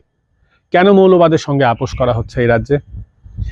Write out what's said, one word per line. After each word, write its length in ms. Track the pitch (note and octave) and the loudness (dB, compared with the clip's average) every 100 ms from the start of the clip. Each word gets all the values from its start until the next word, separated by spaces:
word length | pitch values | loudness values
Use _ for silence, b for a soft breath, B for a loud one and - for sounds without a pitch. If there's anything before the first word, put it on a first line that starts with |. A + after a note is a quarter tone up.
| _ _ _ _ _ _ _ | _ _ _ _ _ _ _
কেন 140 | F3 G3 | 0 4
মৌলবাদের 500 | G3 F#3+ F3+ E3 D#3+ | 4 4 4 2 0
সঙ্গে 200 | - C#3 | -2 -2
আপোষ 260 | B2+ A#2 C3 - | -2 -2 -6 -4
করা 160 | B2 | -4
হচ্ছে 240 | A#2 A2+ - | -4 -6 -4
এই 80 | A#2+ | 0
রাজ্যে? 280 | A#2 A2+ C#3+ - - - _ - - B | 0 0 -4 -6 -18 -20 _ -18 -12 B